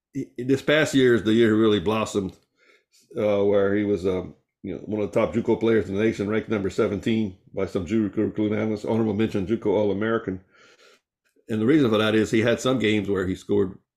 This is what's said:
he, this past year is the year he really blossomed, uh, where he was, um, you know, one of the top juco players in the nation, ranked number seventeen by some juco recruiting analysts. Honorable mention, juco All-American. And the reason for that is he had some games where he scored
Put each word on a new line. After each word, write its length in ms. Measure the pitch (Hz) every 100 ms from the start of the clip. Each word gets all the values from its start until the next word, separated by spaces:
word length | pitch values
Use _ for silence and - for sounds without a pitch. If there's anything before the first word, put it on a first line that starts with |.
| _
he, 160 | 135 131 -
this 240 | 127 135
past 320 | - 147 151
year 220 | 139 127 117
is 80 |
the 80 | 95
year 160 | 110 113
he 120 | 107
really 200 | 113 104
blossomed, 560 | 87 110 107 101 92 - _ _ _ _ _ _ _ 156
uh, 260 | 104 101
where 300 | 101 101 98
he 80 | 101
was, 240 | 104 101 95
um, 280 | 92 87 - _ _
you 120 | 98
know, 60 | 82
one 180 | - 107
of 80 | 101
the 80 | 117
top 140 | 110
juco 240 | 113 113 110
players 300 | 110 113 95
in 80 | 98
the 60 |
nation, 280 | 113 - 101
ranked 180 | 107 -
number 220 | 110 95
seventeen 640 | - 107 98 - 110 107 90 _
by 140 | 98 95
some 180 | 101
juco 340 | 85 113 104 113
recruiting 380 | 104 - 107 107
analysts. 280 | 110 104
Honorable 300 | - 113 110
mention, 340 | 101 110 104 90
juco 180 | 113 107
All-American. 760 | 98 104 95 110 113 - 92 - _ - _ - _ _ _ _ _ -
And 120 | 110
the 60 | 110
reason 240 | 156 127
for 80 | 107
that 160 | 110
is 160 | 110 104
he 100 | 113
had 200 | 117 113
some 180 | 127 131
games 300 | 104 107 98
where 180 | 95 92
he 80 |
scored 420 | 90 - 101 95 - _